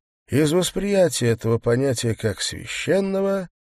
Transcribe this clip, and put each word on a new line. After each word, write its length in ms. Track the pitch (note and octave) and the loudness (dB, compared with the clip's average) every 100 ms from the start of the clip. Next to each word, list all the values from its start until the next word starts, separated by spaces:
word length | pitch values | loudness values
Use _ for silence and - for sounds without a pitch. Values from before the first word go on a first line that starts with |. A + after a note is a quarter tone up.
| _ _ _ | _ _ _
Из 240 | C3 D3+ | 0 2
восприятия 760 | F3 F3 F#3+ G3 G3 E3+ - A#2+ | 2 0 -2 0 2 2 2 0
этого 300 | A2 A2+ A#2 | 0 0 0
понятия 560 | - A#2+ C#3 A#2+ A#2 | 2 2 2 0 -2
как 260 | G#2+ A2+ F#2+ | -2 -2 -4
священного 1080 | - F2 - - - F#3 G3 F#3+ G3 G3 F3 _ _ | -6 -8 -10 -8 0 0 0 -2 -2 -2 -6 _ _